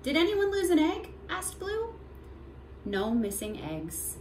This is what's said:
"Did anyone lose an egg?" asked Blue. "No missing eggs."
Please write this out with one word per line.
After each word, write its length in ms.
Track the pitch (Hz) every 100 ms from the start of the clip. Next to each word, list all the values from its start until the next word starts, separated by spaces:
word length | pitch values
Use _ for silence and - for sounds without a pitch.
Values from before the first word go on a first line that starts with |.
"Did 140 | 254 320
anyone 340 | 359 415 403
lose 200 | 392 349
an 80 | 320
egg?" 300 | 311 - - - -
asked 320 | 370 - -
Blue. 320 | 381 440 453 - - - - - - - - -
"No 280 | 202 196 214
missing 480 | 233 202 202 214 214
eggs." 560 | 156 156 160 - - -